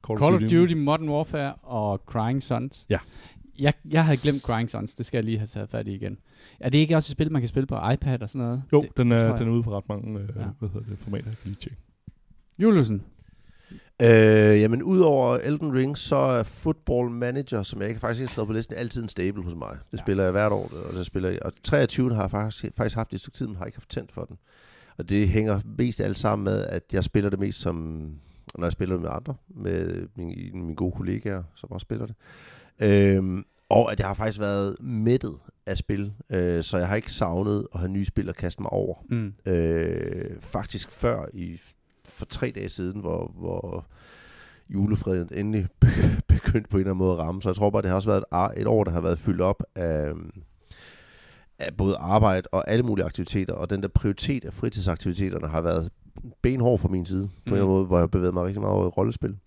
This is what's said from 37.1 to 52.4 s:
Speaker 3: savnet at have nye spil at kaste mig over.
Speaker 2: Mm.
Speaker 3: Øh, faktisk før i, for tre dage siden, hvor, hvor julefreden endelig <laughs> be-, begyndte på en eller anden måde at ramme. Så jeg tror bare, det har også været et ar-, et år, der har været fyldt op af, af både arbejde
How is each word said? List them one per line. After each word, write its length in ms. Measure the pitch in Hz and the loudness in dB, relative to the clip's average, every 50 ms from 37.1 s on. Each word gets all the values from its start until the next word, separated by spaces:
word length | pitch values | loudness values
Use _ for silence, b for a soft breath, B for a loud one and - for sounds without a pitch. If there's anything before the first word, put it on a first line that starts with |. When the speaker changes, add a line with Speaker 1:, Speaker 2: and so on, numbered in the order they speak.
| - | -4
Speaker 3:
savnet 540 | - 113 87 82 90 98 104 104 101 - - - | -2 -2 -2 0 -2 0 0 -2 -2 -4 -6 -6
at 60 | 90 | -6
have 120 | 85 90 | -4 -2
nye 140 | 95 98 98 | -2 -2 -4
spil 240 | - - - 98 92 | -2 -2 -4 -4 -4
at 60 | 90 | -6
kaste 260 | - - 87 - - | -6 -6 -6 -6 -6
mig 100 | 98 - - | -8 -4 -4
over. 220 | 95 98 92 - - - - | -2 -4 -4 -6 -10 -8 -6
Speaker 2:
Mm. 240 | 123 117 110 101 95 - _ | -6 -4 -4 -6 -10 -10 _
Speaker 3:
Øh, 960 | 98 92 85 82 82 82 82 82 82 82 82 80 85 87 87 90 90 - - | -2 0 2 2 2 0 0 0 -2 -4 -4 -6 -6 -8 -8 -10 -10 -12 -14
faktisk 500 | - - - - 107 - - - - - | -16 -8 -8 -8 -8 -6 -10 -10 -10 -10
før 340 | - - - 120 117 104 76 - - | -8 -4 -2 -2 -2 -2 -6 -10 -10
i, 260 | 95 87 87 85 82 - - - _ _ _ _ _ _ | -10 -10 -10 -10 -14 -18 -20 -20 _ _ _ _ _ _
for 200 | - - - - | -20 -14 -14 -12
tre 260 | - - - - 123 113 | -10 -8 -6 -6 -6 -6
dage 140 | 101 98 95 | -8 -10 -10
siden, 300 | - - 92 90 95 104 | -8 -6 -6 -6 -6 -6
hvor, 320 | 95 85 82 82 85 82 85 87 | -6 -6 -6 -6 -6 -8 -10 -10
hvor 480 | 87 87 87 87 85 87 85 - - - B B B B B B B B B B B B B B B B | -8 -8 -6 -6 -8 -8 -10 -10 -12 -14 B B B B B B B B B B B B B B B B
julefreden 600 | - 98 101 104 107 101 - - 95 90 87 85 - | -2 0 2 2 2 0 0 0 -2 -2 -2 -4 -6
endelig 320 | - 101 104 107 107 95 90 _ | -6 -4 -2 -2 -2 -2 -4 _
<laughs> 60 | _ | _
be-, 420 | - - - - - - - - - - | 6 6 6 6 4 4 2 0 4 4
begyndte 420 | - - - - - 113 104 - | 4 4 6 2 0 0 0 2
på 80 | - 98 | 0 0
en 40 | |
eller 100 | 95 98 | 2 2
anden 60 | 95 92 92 | 0 2 2
måde 60 | 92 | 2
at 60 | 90 85 | 2 2
ramme. 240 | 80 80 90 95 | 0 -4 -4 -2
Så 80 | 95 101 | -2 -2
jeg 60 | 90 | 0
tror 140 | 98 104 104 | 2 2 2
bare, 120 | 101 107 | 2 2
det 80 | 101 92 | 0 2
har 60 | 90 | 0
også 140 | 95 98 110 | 2 2 2
været 80 | 101 98 | 2 2
et 60 | - - | 0 0
ar-, 220 | - 87 92 101 - - | 0 0 0 0 0 -2
et 100 | 104 107 | 0 2
år, 160 | 113 110 104 | 2 2 2
der 80 | 90 | 2
har 100 | 82 85 | 0 -2
været 180 | 82 85 87 85 | 0 0 -2 0
fyldt 220 | - - 92 87 | 0 -2 0 2
op 220 | 90 92 101 - - - _ | 2 0 0 0 -6 -10 _
af, 360 | - 87 85 80 76 76 73 78 80 82 80 85 92 82 - - _ b b b b b b b b b b b b b b b b b b _ _ | -4 -2 -2 0 0 -2 -4 -6 -8 -12 -14 -16 -18 -20 -20 -20 _ b b b b b b b b b b b b b b b b b b _ _
af 160 | - - - 98 | -10 -10 -4 0
både 180 | 92 98 98 | 0 0 0
arbejde 520 | - 73 87 98 107 110 104 95 92 | 0 0 2 4 6 6 6 4 2